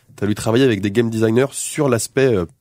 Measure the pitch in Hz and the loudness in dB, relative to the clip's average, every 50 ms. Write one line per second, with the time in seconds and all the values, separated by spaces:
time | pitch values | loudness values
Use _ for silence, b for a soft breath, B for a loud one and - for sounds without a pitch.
0 | _ _ _ - 104 101 107 - - 110 110 123 139 127 110 95 98 104 98 117 | _ _ _ -6 -4 -4 -4 -2 -2 0 2 2 4 2 2 0 -2 -2 0 0
1 | 120 113 113 110 110 110 110 131 135 135 - - - - - 156 147 135 120 110 | 0 0 0 0 0 2 2 2 0 0 -2 -8 -10 -8 -4 -2 0 0 0 -2
2 | - - - 135 135 131 113 95 85 - _ _ | -2 -4 -2 0 2 2 2 0 -2 -4 _ _